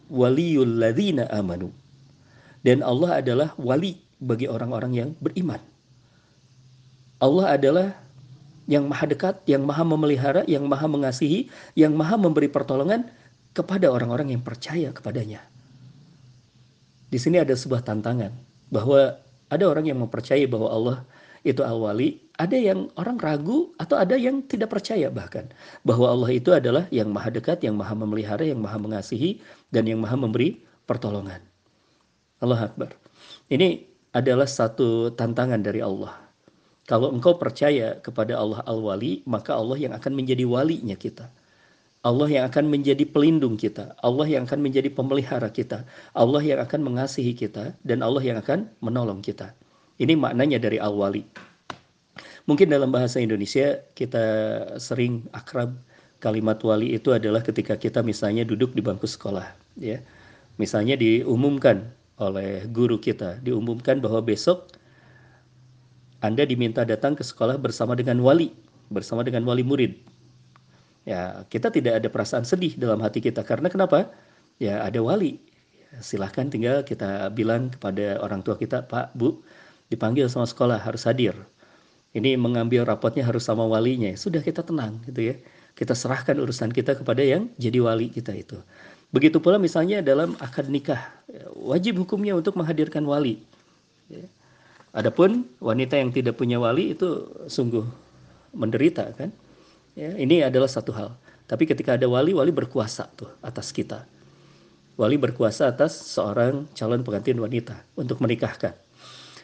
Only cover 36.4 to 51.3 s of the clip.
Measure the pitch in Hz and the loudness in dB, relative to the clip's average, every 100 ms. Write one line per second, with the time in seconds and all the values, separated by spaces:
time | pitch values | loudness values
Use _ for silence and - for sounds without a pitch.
36.4 | _ _ _ _ - 113 127 123 175 175 | _ _ _ _ 0 2 2 2 2 4
37.4 | - - 147 143 110 - - - 110 120 | 0 0 2 2 0 -4 -8 -4 -2 0
38.4 | 107 104 - 113 107 98 131 190 - 110 | -2 -4 -4 -4 -2 -4 -4 -4 -4 -6
39.4 | - 123 113 135 131 110 - 139 131 127 | -2 -2 -2 -4 -4 -6 -6 -4 0 0
40.4 | 123 123 156 160 117 95 113 - - _ | 2 2 0 0 -4 -8 -10 -12 -20 _
41.4 | _ _ _ _ _ _ 120 123 147 143 | _ _ _ _ _ _ 0 2 2 2
42.4 | 127 147 151 143 139 135 147 147 151 160 | 2 2 2 2 2 2 2 4 6 6
43.4 | 131 107 107 - 101 - 120 127 151 143 | 2 0 -4 -6 -14 -2 0 2 2 0
44.4 | 127 143 143 135 139 139 131 139 131 127 | 0 -2 0 2 0 -2 0 0 0 -4
45.4 | 110 - 110 113 123 - - - 120 147 | -4 -4 -6 -6 -10 -18 -6 2 4 4
46.4 | 151 135 123 147 139 123 135 - 123 117 | 2 0 0 -2 -2 -2 -2 -2 -2 -2
47.4 | 107 104 113 - 135 120 113 139 131 113 | -6 -6 -10 -8 -2 0 2 0 0 -2
48.4 | 120 165 214 - 113 123 113 95 104 - | -2 -2 -4 -8 -4 -2 -2 -4 -8 -10
49.4 | 98 - _ _ _ - 123 160 123 120 | -12 -18 _ _ _ -2 2 4 2 2
50.4 | 143 123 117 110 107 104 98 104 - | 2 2 0 0 -2 0 -2 -2 -8